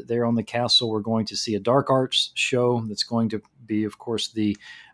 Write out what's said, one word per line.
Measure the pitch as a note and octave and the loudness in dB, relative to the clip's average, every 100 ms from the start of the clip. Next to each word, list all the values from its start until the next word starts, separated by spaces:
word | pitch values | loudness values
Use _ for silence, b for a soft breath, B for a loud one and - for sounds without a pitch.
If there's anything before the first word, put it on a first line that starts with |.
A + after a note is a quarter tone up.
| G#2 | -2
there | A#2 A#2 | 0 2
on | A#2 | 0
the | |
castle, | G#2+ A#2+ A#2+ - A#2+ | -2 -2 0 0 0
we're | G#2+ | -2
going | G#2+ A2+ G#2 | 0 0 -2
to | G2+ | -4
see | - | -4
a | G2+ | -2
Dark | G2+ C3+ C3+ | 4 2 4
Arts | C3+ C3 - - | 2 2 0 0
show | - - B2 B2 A#2+ A2 | -2 -2 2 2 2 -2
that's | G#2 | -6
going | - A#2 A2+ | -2 0 0
to | G#2+ - _ A2+ | -2 -10 _ -4
be, | G#2+ | -2
of | G#2+ - | -2 -4
course, | - A2 - | -6 -4 -4
the, | - G#2 G2+ B B B | -2 0 0 B B B